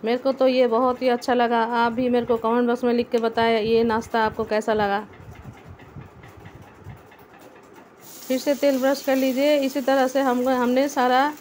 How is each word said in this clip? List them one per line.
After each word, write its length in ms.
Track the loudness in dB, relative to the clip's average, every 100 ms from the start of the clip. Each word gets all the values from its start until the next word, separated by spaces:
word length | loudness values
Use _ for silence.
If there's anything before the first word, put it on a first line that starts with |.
मेरे 140 | -2 -2
को 140 | -2
तो 140 | 2 2
ये 200 | 4 2
बहुत 340 | 2 0 0
ही 60 | 0
अच्छा 260 | 0 0
लगा। 240 | 0 2 0 0 0
आप 160 | 0
भी 160 | 0 0
मेरे 180 | 0 0
को 100 | -2
कमेंट 280 | 0 0 0
बॉक्स 140 | 0
में 80 | 0
लिख 140 | 0 0
के 80 | 0
बताएं 420 | -2 0 0 2
ये 240 | 2 2
नाश्ता 400 | 2 -2 -2 0
आपको 200 | 0 -2
कैसा 300 | -4 -2 0
लगा। 240 | 0 0 -2 -4 -18 -20 -20 -20 -20 -20 -20 -20 -20 -20 -20 -20 -20 -20 -20 -20 -20 -20 -20 -20 -20 -20 -20 -20 -20 -20 -20 -20 -20 -20 -20
फिर 200 | -4 -4
से 160 | 0
तेल 260 | 0 2 2
ब्रश 220 | 0 0
कर 140 | 0 0
लीजिए। 400 | 0 0 2 2
इसी 220 | 0 -2
तरह 260 | 0 2 2
से 120 | 0
हम, 280 | 0 0 0
हमने 380 | 0 2 2 0
सारा 440 | 0 2 2 2 -2